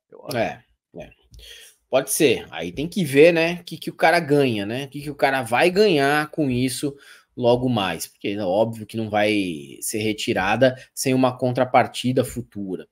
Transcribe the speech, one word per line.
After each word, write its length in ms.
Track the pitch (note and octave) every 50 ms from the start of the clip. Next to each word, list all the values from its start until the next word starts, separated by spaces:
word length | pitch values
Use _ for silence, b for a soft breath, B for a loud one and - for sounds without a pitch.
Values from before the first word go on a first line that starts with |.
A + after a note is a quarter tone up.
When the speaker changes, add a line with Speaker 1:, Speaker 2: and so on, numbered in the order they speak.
| _ _
Speaker 1:
eu 160 | - - -
acho. 120 | A2 A#2+
Speaker 2:
É, 260 | A#2 G#2+ E2 C#2 - _ _ _ _ _ _ -
é. 140 | - - - - _ _ _ - B B B B B B B B _ _ _
Pode 220 | - C#3 D3 -
ser. 360 | - - E3 C3 G#2+ F2 - -
Aí 200 | - D#2+ E2 F2
tem 160 | F2 C3 C#3+
que 160 | E3+ - G#3+ F3
ver, 260 | C3+ C3+ C#3 D3+ F3
né, 280 | F3 E3 E3 E3+ F3 F3
o 20 | -
que 140 | - E3
que 120 | - - E3
o 60 | D#3+
cara 240 | - - D#3+ E3 F3
ganha, 460 | E3 C3+ D3 C#3+ C#3 B2+ A2+ G#2 G2
né? 200 | G2+ A2+ C3 C#3+
O 40 | C3+
que 120 | - C#3+
que 80 | D3 D3+
o 60 | C#3
cara 260 | - - C#3 C3+ C3+
vai 280 | B2 G#2+ A#2+ B2+ D#3 F3+
ganhar 600 | F#3 F#3+ G#3+ G#3+ E3+ C#3+ C#3 C#3 C#3+ D3+ D3+ D3
com 180 | - - D3+ C3+
isso 440 | B2 B2 B2+ C3 B2+ - - C#3+ C#3 b b b b b b _ _
logo 340 | - B2 A#2 B2 B2 B2+ C3
mais. 380 | B2 G#2+ G2 F2+ E2+ E2 -
Porque 220 | - _ _ - G#2+
é 120 | G2+ G#2 G#2+
óbvio 420 | F2+ F#2 G#2 A#2 A#2 A2+ A2 G#2+
que 120 | - -
não 120 | A2 A2 G#2+
vai 680 | G#2 G#2 G#2 G#2+ G#2+ G#2 F#2+ F2+ E2 D2 C#2+ C2+ C2 -
ser 200 | - - - G#2+
retirada 760 | G#2+ A2 G#2+ - - - G#2+ G2 F#2 G2 A2 A#2 C3 B2+ B2+ B B B _
sem 200 | - - C3+ B2+
uma 240 | B2+ C3 B2 B2
contrapartida 880 | - C3 B2+ A#2+ C3 B2+ B2 - B2 A2+ A2+ - - - B2 B2+ C3 A#2
futura. 600 | - - A#2+ A#2+ - - G2+ G2+ F#2+ F2+ E2 D#2 _